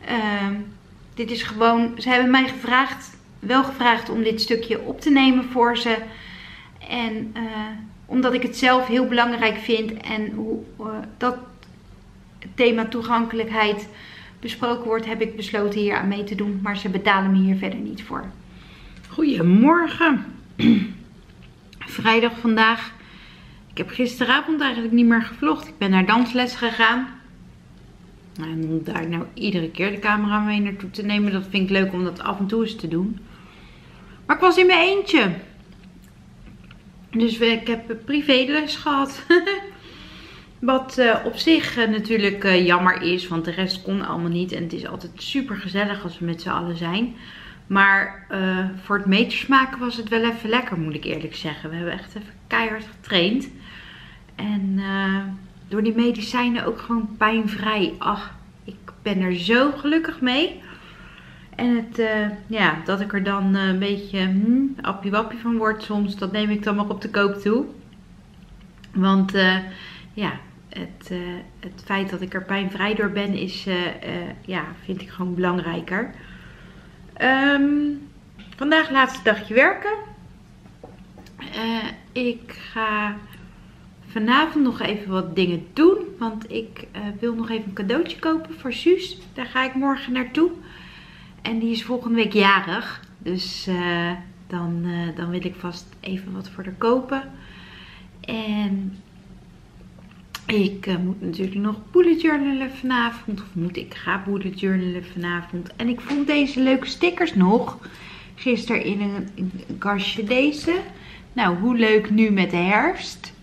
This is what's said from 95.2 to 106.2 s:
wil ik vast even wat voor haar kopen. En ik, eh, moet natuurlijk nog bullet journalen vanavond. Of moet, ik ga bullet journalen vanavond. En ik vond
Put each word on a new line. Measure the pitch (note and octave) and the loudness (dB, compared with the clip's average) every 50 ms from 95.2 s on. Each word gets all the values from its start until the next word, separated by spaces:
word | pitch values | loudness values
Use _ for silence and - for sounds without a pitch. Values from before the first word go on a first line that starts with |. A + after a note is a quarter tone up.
| E3+ E3+ | -6 -4
wil | F3 F3+ F#3 | -4 -4 -6
ik | F#3 F#3 | -6 -10
vast | - - F3 E3+ - - - - - | -8 -10 -10 -10 -10 -16 -18 -20 -16
even | - - F#3+ F#3 - F#3+ F#3 | -10 -8 -8 -8 -8 -8 -10
wat | F#3+ F#3+ - | -10 -10 -12
voor | - - F#3+ | -14 -12 -12
haar | F#3+ F#3+ - | -12 -6 -2
kopen. | - A3+ A#3+ C4 B3+ - C#4 C4+ C4+ - - - - - - - - - - - - - - - - - - - | 2 2 2 2 0 -2 -6 -6 -6 -10 -16 -20 -20 -20 -20 -20 -20 -20 -20 -20 -20 -20 -20 -20 -20 -20 -20 -18
En | - - B3 A3+ A3 G#3+ G#3+ G#3 G#3 G3+ G3 G3 G3 F#3+ F#3+ - - - - - - - - - - - - - - - - - - - - - - - - - - - - - - | -12 -8 -8 -6 -4 -4 -2 -2 0 -2 -2 -2 -4 -6 -10 -12 -20 -20 -20 -20 -20 -20 -20 -20 -20 -20 -20 -20 -20 -20 -20 -20 -20 -20 -20 -20 -20 -20 -20 -20 -20 -18 -18 -16 -14
ik, | - A3 G#3 G3 - - - - | -6 -2 -2 -2 -2 -4 -6 -8
eh, | G3+ F#3 F3 | -6 -6 -4
moet | F3+ F3+ F#3+ - | -4 -6 -6 -6
natuurlijk | F#3+ F3+ E3 - F#3+ F#3+ F#3+ G3 | -8 -10 -8 -6 -8 -6 -6 -6
nog | G3+ G#3+ G#3+ G#3+ - - | -6 -6 -6 -8 -12 0
bullet | - F4+ F4+ E4+ E4 D#4+ | 2 4 4 4 4 2
journalen | - D#4+ D4+ C#4+ C#4 C#4 C4+ C4+ C4+ C4 | 2 0 0 0 0 -2 -2 -4 -4 -6
vanavond. | C4+ - - B3+ B3+ B3 A#3 A#3 A#3 - - - G#3 F#3+ | -10 -8 -4 -2 0 0 0 -2 -4 -8 -10 -10 -10 -10
Of | - - - | -10 -10 -6
moet, | F3+ E3 F3+ F3+ - | -4 -4 -4 -6 -8
ik | - - - | -12 -12 -14
ga | - - F3+ F#3 G3 F#3+ | -10 -6 -4 -4 -4 -2
bullet | G3+ G3+ G3 F#3+ F#3+ F#3+ - | -4 -4 -4 -4 -6 -6 -4
journalen | - F#3+ F#3+ F#3 F3+ F3+ F3 F3+ F3+ | -2 0 0 2 0 -2 -4 -6 -8
vanavond. | - - F3+ F3 F3 F3 F3 E3+ - - F3 F3 - - | -10 -10 -8 -6 -4 -4 -6 -6 -8 -10 -10 -10 -10 -10
En | - A#3 A#3 | -4 -2 -2
ik | B3 A#3+ | -2 -4
vond | - - C#4+ C#4+ | -4 -4 -2 -2